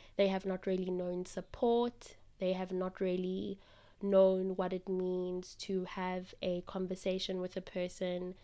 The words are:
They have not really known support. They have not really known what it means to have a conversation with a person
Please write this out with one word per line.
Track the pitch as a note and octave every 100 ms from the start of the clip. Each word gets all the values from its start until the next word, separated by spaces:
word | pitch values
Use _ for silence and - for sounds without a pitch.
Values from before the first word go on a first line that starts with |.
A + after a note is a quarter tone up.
| - -
They | G3
have | F#3+ F#3+
not | F#3 F#3+
really | F#3 F#3
known | F3+ F3+ F3+ F3+
support. | - - - A#3+ A#3 A#3+ - - - - -
They | F#3
have | F#3 F#3
not | F#3 F#3 -
really | F#3 F3+ F#3 F#3+ G3+ G3 - - - -
known | G3+ G3 F#3+ F#3+ F#3+ F#3
what | F3+
it | F#3 G3
means | F#3 F#3 F3+ F3+ F3+ - -
to | - F#3+ F3+
have | G3 F#3 F#3 F#3 -
a | F#3 F3+
conversation | - F#3+ F#3 F#3 G3 F#3 - F#3
with | F3+ F#3
a |
person | - F#3 F3+ - F3+ F3+ F3+ F#3